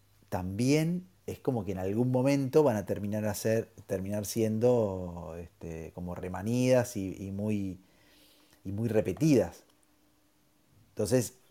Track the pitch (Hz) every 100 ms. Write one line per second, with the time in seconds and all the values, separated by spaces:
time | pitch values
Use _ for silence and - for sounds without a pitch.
0 | _ _ _ 92 92 98 127 147 160 175
1 | 180 _ - - - 123 95 95 95 104
2 | 127 127 131 139 135 156 147 107 90 98
3 | 101 107 107 101 113 113 110 - - 98
4 | 95 104 101 117 110 110 123 123 107 95
5 | 90 87 82 82 85 - 85 80 80 -
6 | 90 87 90 92 101 123 127 127 117 -
7 | 95 90 98 98 107 107 98 90 - _
8 | _ _ - _ _ _ 98 101 113 110
9 | 98 90 160 131 92 - _ _ _ _
10 | _ _ _ _ _ _ _ _ _ -
11 | 104 127 110 - _